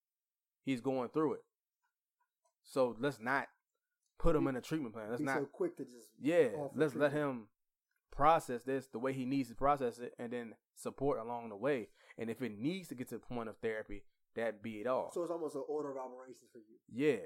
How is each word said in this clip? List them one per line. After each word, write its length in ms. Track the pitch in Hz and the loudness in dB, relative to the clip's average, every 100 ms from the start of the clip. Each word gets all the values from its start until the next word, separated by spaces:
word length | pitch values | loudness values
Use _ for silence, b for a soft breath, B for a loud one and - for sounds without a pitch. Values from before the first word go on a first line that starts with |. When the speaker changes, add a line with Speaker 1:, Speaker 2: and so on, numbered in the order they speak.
| _ _ _ _ _ _ | _ _ _ _ _ _
Speaker 1:
he's 180 | - 127 | -4 -2
going 280 | 131 131 117 | 0 -2 0
through 240 | 151 156 | 2 2
it. 100 | 104 - _ _ _ _ _ _ _ _ _ _ _ | 0 -8 _ _ _ _ _ _ _ _ _ _ _
So 320 | - 139 127 110 | -4 2 2 2
let's 200 | 139 135 | -2 -2
not 280 | 117 135 120 _ _ _ _ _ _ - | 0 0 -2 _ _ _ _ _ _ 2
put 180 | - 151 | 4 6
him 100 | 135 | 4
Speaker 2:
Be, 40 | |
Speaker 1:
in 60 | 127 | 0
a 60 | |
treatment 340 | - 160 120 104 | -2 -4 -4 -8
plan. 120 | 107 | -6
Let's 100 | 123 | -2
Speaker 2:
be 60 | 139 | 0
Speaker 1:
not 120 | 139 | 0
Speaker 2:
so 80 | 139 | -2
quick 320 | - 175 - | -2 -4 -4
to 60 | |
just 240 | 127 123 - - | -12 -14 -20 -4
Speaker 1:
Yeah, 280 | 123 175 131 107 | 4 6 4 2
Speaker 2:
offer 140 | 143 123 | -4 2
Speaker 1:
let's 200 | 151 120 | 2 4
let 160 | 143 | 4
Speaker 2:
treatment. 20 | 147 147 123 | 4 0 -2
Speaker 1:
him 120 | 104 _ _ _ _ _ _ | -10 _ _ _ _ _ _
process 520 | - 147 160 - 120 | 4 8 8 4 -4
this 240 | 131 135 123 | -2 -2 -4
the 100 | 120 | -4
way 160 | 131 | -2
he 120 | 131 127 | -2 0
needs 240 | 139 120 | 0 0
to 60 | 113 | 2
process 440 | 135 143 123 113 | 2 4 0 -2
it, 160 | 120 - | -10 -8
and 160 | 120 | -6
then 220 | 120 113 104 _ | -6 -8 -14 _
support 460 | - 120 - 139 120 | -10 -8 -2 0 0
along 300 | 113 120 117 | -2 -6 -6
the 60 | 101 | -2
way. 340 | 127 135 101 B B - | 0 0 -2 B B -8
And 120 | 113 | -6
if 120 | 113 | -4
it 160 | 120 104 | -6 -2
needs 300 | 135 190 175 | -4 -4 -8
to 80 | 127 | -10
get 140 | 123 | -8
to 60 | 113 | -8
the 100 | - | -6
point 240 | 120 110 | -6 -6
of 80 | 101 | -4
therapy, 460 | 117 110 107 104 - _ _ - | -2 -2 -6 -10 -12 _ _ -2
that 280 | 113 104 | -2 -2
be 160 | 113 107 | -8 -4
it 80 | 113 | 0
all. 240 | 127 87 | 0 0
Speaker 2:
So 80 | - | -4
it's 100 | 170 | -4
almost 240 | 170 151 139 | -4 -4 -4
an 80 | 139 | -4
order 240 | 151 143 | -4 -4
of 60 | 131 | -6
operations 520 | 127 127 131 123 120 | -10 -12 -16 -18 -20
for 60 | 120 | -20
you. 180 | 110 110 - | -20 -20 -10
Speaker 1:
Yeah, 280 | 110 147 113 | 2 4 2